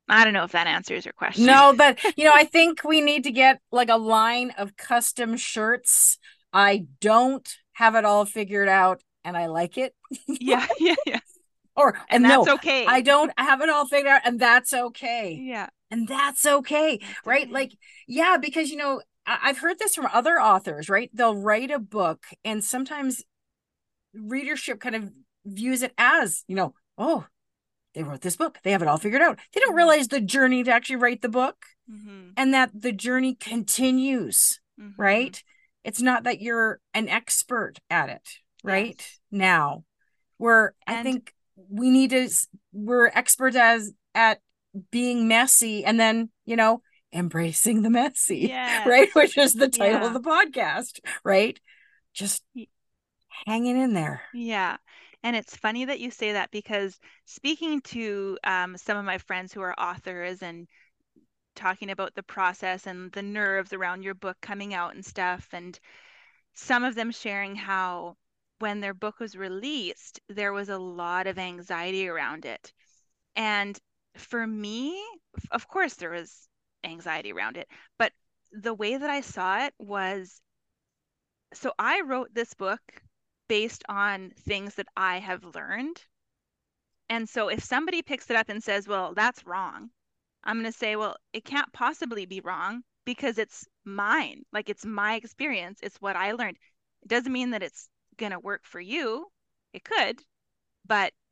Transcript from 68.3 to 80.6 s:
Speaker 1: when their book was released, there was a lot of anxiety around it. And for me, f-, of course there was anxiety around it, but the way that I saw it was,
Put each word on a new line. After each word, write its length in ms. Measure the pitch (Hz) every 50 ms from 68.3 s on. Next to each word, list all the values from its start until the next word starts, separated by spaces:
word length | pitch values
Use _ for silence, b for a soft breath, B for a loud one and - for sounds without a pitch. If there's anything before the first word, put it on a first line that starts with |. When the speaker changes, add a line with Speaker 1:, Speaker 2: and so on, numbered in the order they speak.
| _ _ _ _ _ _
Speaker 1:
when 200 | 220 214 208 208
their 120 | 202 196 196
book 260 | 185 - 214 214 _
was 160 | 233 214 185 185
released, 800 | 196 190 185 196 214 277 302 269 202 170 - - - - _ - _ _
there 240 | 202 208 208 202 202
was 160 | 202 202 196
a 80 | 196 190
lot 500 | 185 180 175 175 175 175 175 180 185 196
of 120 | 185 185
anxiety 680 | 185 180 180 175 175 - 185 165 175 180 190 190 190 180
around 380 | 170 160 139 123 151 156 -
it. 280 | 131 110 - - - _ _ _ _ _ _ _ _ _ _ _ _ _
And 440 | - 220 214 208 202 202 202 202 - _ _ _ _ _ _ _ -
for 280 | - - - 233 226 220
me, 500 | 220 214 208 208 214 233 262 294 359 381 415 466 427 339 _ _ _ -
f-, 80 | - -
of 160 | - 240 - _
course 280 | - 381 370 285 -
there 160 | - 180 165
was 360 | 165 175 170 - - _ _ _ _ _ _ _ _ _ -
anxiety 500 | 165 165 170 175 175 156 156 - 104 92
around 240 | 87 - 117 - -
it, 120 | - b b b b b _ _
but 140 | 226 - - _ _ _ _ _ _ _
the 220 | _ 214 196 233 226
way 240 | 196 214 208 254 269
that 120 | 285 294
I 120 | 285 285
saw 440 | 254 - - 202 180 185 190 220 269
it 80 | 285 - _
was, 600 | 214 202 202 196 190 185 196 196 185 185 _ _ _ _ _ _